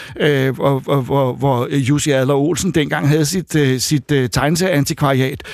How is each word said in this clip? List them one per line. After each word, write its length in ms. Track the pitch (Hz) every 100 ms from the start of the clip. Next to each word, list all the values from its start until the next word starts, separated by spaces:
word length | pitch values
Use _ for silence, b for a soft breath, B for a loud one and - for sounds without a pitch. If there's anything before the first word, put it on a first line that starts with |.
| B B
øh, 340 | 151 143 135
hvor, 240 | 117 151 131
hvor, 220 | - 139
hvor, 320 | 120 139 131
hvor, 340 | 123 139 123 123
øh, 180 | 143 123
Jussi 220 | 147 151
Adler 240 | 131 127
Olsen 360 | 139 147 175 185
dengang 380 | 160 143 151 143
havde 160 | 156 147
sit, 280 | 185 - 156
øh, 240 | 139 131
sit, 300 | - 147 -
øh, 160 | 143 127
tegneserieantikvariat. 1120 | 135 139 165 185 147 135 160 143 131 131 - -